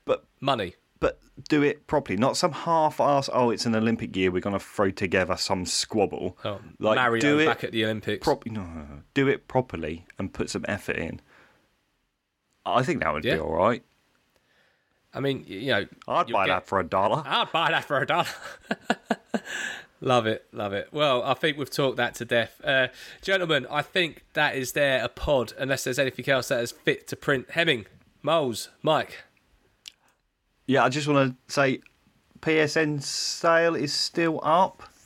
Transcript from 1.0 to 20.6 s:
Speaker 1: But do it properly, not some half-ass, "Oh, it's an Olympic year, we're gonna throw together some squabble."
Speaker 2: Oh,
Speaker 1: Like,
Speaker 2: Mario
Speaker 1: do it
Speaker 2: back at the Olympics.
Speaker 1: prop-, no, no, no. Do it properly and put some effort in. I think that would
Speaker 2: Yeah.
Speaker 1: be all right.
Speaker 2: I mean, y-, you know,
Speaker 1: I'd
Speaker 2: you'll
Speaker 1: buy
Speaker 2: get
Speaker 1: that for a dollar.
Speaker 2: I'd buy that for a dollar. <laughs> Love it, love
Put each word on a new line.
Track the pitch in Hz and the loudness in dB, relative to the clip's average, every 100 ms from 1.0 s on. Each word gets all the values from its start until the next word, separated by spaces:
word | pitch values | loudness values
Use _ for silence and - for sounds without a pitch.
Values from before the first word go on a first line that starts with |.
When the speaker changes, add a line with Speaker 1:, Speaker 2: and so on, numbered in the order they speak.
Speaker 1:
But | 156 - _ - - | -2 -2 _ -14 0
do | 151 | 2
it | 143 - - | 2 0 -2
properly, | 151 - 98 | -2 0 0
not | 127 - | 2 2
some | 180 | -2
half-ass, | 139 - 165 156 143 131 143 139 | -2 0 2 2 2 2 2 2
"Oh, | 123 120 | 2 2
it's | 104 | 2
an | 120 | 0
Olympic | 110 113 113 113 | 2 2 0 -2
year, | 92 92 | 0 2
we're | 90 | 2
gonna | 101 98 | -2 -4
throw | - - 95 | -4 0 0
together | 95 98 95 90 90 | 0 0 2 2 0
some | - 95 | 0 -2
squabble." | 90 - - 107 92 - 90 - | -2 -2 0 2 0 0 -8 -6
Speaker 2:
Oh, | 107 98 80 - | -10 -10 -12 -2
Speaker 1:
Like, | 107 117 | 2 4
Speaker 2:
Mario | 120 117 | 4 4
Speaker 1:
do | 143 147 | 4 4
it | 156 | 2
Speaker 2:
back | 117 | 0
at | - | -2
the | 113 110 | -2 -2
Olympics. | 110 110 104 | -2 -4 -2
Speaker 1:
prop-, | - 143 | 0 0
no, | 113 107 | -2 -8
no, | 87 82 | -8 -10
no. | 73 71 - | -14 -16 -6
Do | - 135 | 0 2
it | - - | 2 0
properly | 131 127 85 80 85 - - | -2 -2 -4 -6 -8 -12 -8
and | 95 | -6
put | - - | -4 -4
some | 101 - | -4 -4
effort | 101 - - | -6 -4 -4
in. | 82 90 _ - _ _ _ _ _ _ _ _ _ _ _ _ - | -4 -10 _ -20 _ _ _ _ _ _ _ _ _ _ _ _ 0
I | 104 | 0
think | 135 143 | 2 0
that | 80 | 0
would | 78 | -2
Speaker 2:
Yeah. | 113 160 | -2 -2
Speaker 1:
be | |
all | 78 | -2
right. | 80 101 - - _ _ _ _ _ _ _ _ _ _ _ _ | 2 2 2 -6 _ _ _ _ _ _ _ _ _ _ _ _
Speaker 2:
I | 123 | -4
mean, | 139 131 - | -2 -4 -6
y-, | 95 | -8
you | 127 | -2
know, | 104 - - - | 0 -2 -8 -4
Speaker 1:
I'd | 147 175 | -2 0
Speaker 2:
you'll | 110 | 2
Speaker 1:
buy | 95 | 2
Speaker 2:
get | |
Speaker 1:
that | 92 - | 0 0
for | 98 | -2
a | |
dollar. | 85 95 101 131 | 0 2 2 0
Speaker 2:
I'd | 139 208 220 | 0 -2 0
buy | 160 160 | 0 2
that | 156 - | 0 0
for | 139 | -2
a | 139 | 0
dollar. | 165 156 - - - - | 0 -2 -6 -14 -14 -8
<laughs> | - - - - - _ - - - - - - - | -6 -4 -4 -2 -6 _ -8 -8 -8 -8 -10 -14 -6
Love | 131 123 110 | 0 2 2
it, | 110 _ | -2 _
love | 113 | -6